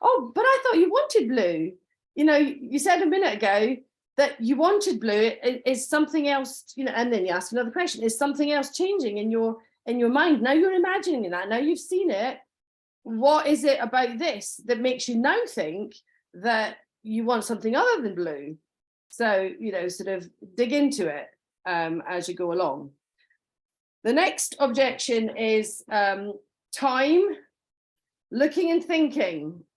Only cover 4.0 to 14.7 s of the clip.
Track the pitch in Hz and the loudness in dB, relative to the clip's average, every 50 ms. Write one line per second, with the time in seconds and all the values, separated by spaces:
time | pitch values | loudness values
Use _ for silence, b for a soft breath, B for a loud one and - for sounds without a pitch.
4 | _ _ _ - 285 269 - - 226 226 277 240 311 359 403 415 403 392 294 214 | _ _ _ 2 2 2 2 -4 -2 0 2 2 4 4 4 2 2 0 -2 -2
5 | - 226 208 208 214 226 220 - - 247 254 247 - 254 262 247 - - - 302 | -2 0 2 2 2 2 0 0 -2 -2 -2 0 -2 -2 -2 -2 -2 0 2 2
6 | 311 302 - 320 285 285 277 277 269 262 - - - - - - 269 254 - 226 | 2 2 2 0 2 2 0 0 -2 -4 -10 -16 -18 -18 -10 -6 -6 -4 -2 -2
7 | 240 247 233 208 185 185 175 180 185 - 220 240 247 233 233 359 359 339 - - | 0 0 0 0 0 0 -2 -2 -4 -4 -4 -4 -4 -2 -2 -4 -4 -4 -4 -2
8 | 226 233 226 - 285 285 285 285 294 294 294 294 277 277 - - 349 381 403 392 | -2 -2 -2 0 -2 -2 0 0 0 0 0 0 -2 -4 -4 -4 -2 0 0 -2
9 | 277 226 202 208 208 220 226 226 226 226 226 226 b b b b b - 240 247 | -2 -2 -4 -4 -2 -2 0 0 0 -2 -4 -6 b b b b b -6 -2 0
10 | 240 233 247 285 311 349 302 233 214 254 277 311 339 381 381 370 349 381 370 392 | 2 2 4 4 4 4 4 4 4 4 4 4 4 4 4 2 2 2 0 -2
11 | 370 370 320 254 214 180 175 175 190 196 220 233 269 302 349 - - - 370 370 | -2 -2 -2 -2 -2 -4 -4 -6 -4 -2 -2 0 0 0 -2 -2 -4 -4 -2 0
12 | 392 339 220 190 220 262 - - _ _ _ _ _ _ _ _ _ _ _ _ | 0 0 0 0 -2 -4 -6 -8 _ _ _ _ _ _ _ _ _ _ _ _
13 | _ - 226 220 240 277 302 311 311 302 294 285 233 294 269 - 233 226 233 254 | _ -8 -6 2 4 4 4 4 4 2 0 2 2 2 2 2 0 0 0 0
14 | 254 240 240 226 330 339 254 202 196 - - - - - | 0 0 -2 -4 -4 -4 -4 -4 -8 -12 -14 -14 -4 -4